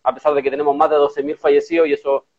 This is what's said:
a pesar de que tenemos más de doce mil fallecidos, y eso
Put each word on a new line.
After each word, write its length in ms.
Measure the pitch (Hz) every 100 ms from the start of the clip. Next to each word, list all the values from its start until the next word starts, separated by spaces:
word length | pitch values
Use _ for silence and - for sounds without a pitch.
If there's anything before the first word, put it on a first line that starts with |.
a 120 | 131
pesar 200 | 127 151
de 80 | 143
que 80 | 135
tenemos 260 | 139 147 143
más 140 | 156
de 60 | 151
doce 260 | 143 143
mil 140 | 139 151
fallecidos, 520 | 156 143 143 165 160
y 60 |
eso 320 | 143 143 139 -